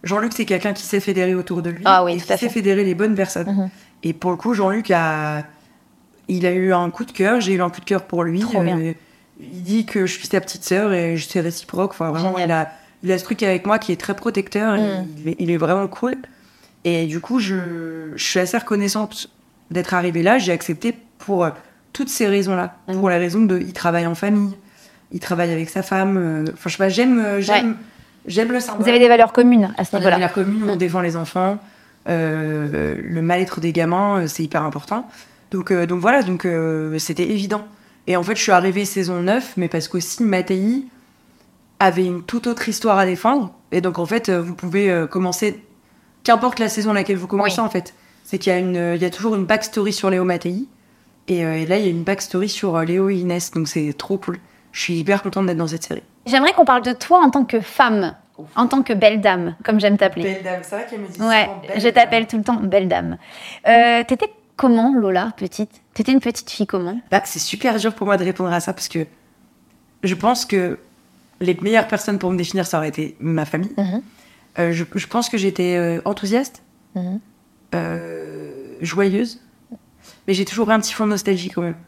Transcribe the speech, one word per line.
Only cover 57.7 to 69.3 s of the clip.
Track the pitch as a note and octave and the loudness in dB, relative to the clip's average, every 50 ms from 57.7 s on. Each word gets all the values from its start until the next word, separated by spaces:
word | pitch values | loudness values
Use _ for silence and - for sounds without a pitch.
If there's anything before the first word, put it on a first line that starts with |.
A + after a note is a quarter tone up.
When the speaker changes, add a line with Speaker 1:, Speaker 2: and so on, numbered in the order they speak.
| - - C4+ A#3+ A3 G#3 F#3 D#3 - - _ _ _ | 2 4 4 4 4 2 0 -2 -4 -10 _ _ _
Speaker 1:
Ouf. | - D#3 - - | -20 -20 -6 0
Speaker 2:
en | - B3 | 0 2
tant | A#3+ C4+ C4+ C4 | 2 2 0 2
que | - A3+ | 2 2
belle | F#3+ A3 G#3 G#3+ G#3+ | 6 6 6 6 6
dame, | G3 G3+ F#3 F3+ E3+ E3+ E3 _ - | 4 2 2 2 -2 -6 -6 _ -2
comme | - A3 G#3+ | 2 2 4
j'aime | G3 G3+ G3+ | 4 4 4
t'appeler. | G3+ G3+ F#3+ - F3 E3+ | 6 4 2 2 0 -4
Speaker 1:
Belle | F#3+ F#3+ F#3+ F#3 | -4 -4 -4 -6
dame, | F#3 F#3 F3+ | -8 -8 -8
c'est | F3+ - G3+ | -8 -8 -8
vrai | G#3 A#3 | -8 -8
qu'elle | - A#3+ G#3 | -8 -10 -10
me | G3+ | -10
dit | F#3 E3+ F3+ | -12 -6 -4
Speaker 2:
Ouais, | A3 A3+ A3+ G#3+ G#3 | 0 2 4 4 2
Speaker 1:
souvent | G3+ G3 F3+ - | 0 -4 -12 -10
belle | - G3 G#3+ | -6 -4 0
Speaker 2:
je | G3+ | 0
Speaker 1:
dame. | A#3+ - | 4 6
Speaker 2:
t'appelle | B3 A#3 - A3+ A3+ A3+ | 6 6 6 4 0 0
tout | A3 - | 0 -4
le | A3 G#3 | -4 0
temps | - A#3+ A3 | 0 -2 0
belle | G#3+ F#3+ F#3 G3+ F#3+ | 0 2 2 2 2
dame. | F3+ F3 F3 F3 E3+ E3+ - - - - - - - - - - | 2 0 -2 -2 -4 -8 -8 -14 -20 -20 -20 -18 -18 -18 0 4
Euh, | G3 G3+ A#3 A#3 A#3+ A#3 A#3 A#3 | 6 8 8 8 6 4 2 2
t'étais | - C4 - G#4+ G#4 - _ _ _ _ | 0 -2 -2 -2 -6 -6 _ _ _ _
comment, | - C4+ B3+ A#3 A3+ A3+ C4 C#4 | 2 4 4 6 6 4 4 4
Lola, | B3 G#3 F#3+ F#3 F3+ G3 A#3 - | 2 2 2 2 0 0 -2 -6
petite ? | - G3 F3+ - - G#3+ - _ _ _ _ _ | -8 -10 -8 -6 -6 -8 -8 _ _ _ _ _
T'étais | - A3 - | -2 0 4
une | C4 C4+ | 4 2
petite | - A#3+ A#3+ - - - | 2 0 -6 -6 -12 -12
fille | - - G#3+ | -4 -4 -4
comment ? | - - F#3 F3 F3 G3+ A#3+ - - | -2 -2 -4 -2 -4 -6 -8 -2 2
Speaker 1:
Bah, | F#3+ G3+ - | 2 2 2
c'est | - - E3 | 0 -6 -6
super | - - - G#3+ - B3+ A3 | -6 -6 -6 -2 0 0 0
dur | A3 G3 A3+ - | 2 0 -2 -2
pour | - G3+ | -2 0
moi | G3+ G3+ | 2 2
de | F#3 F3+ | 2 2
répondre | F#3 F3+ - F#3 F3+ | -2 -2 -2 -2 -2
à | E3+ F3 | -2 -2
ça | - - - | -2 -4 -6
parce | - - - | -6 -10 -6
que | - E3+ D#3 - _ _ _ _ | -4 -6 -6 -6 _ _ _ _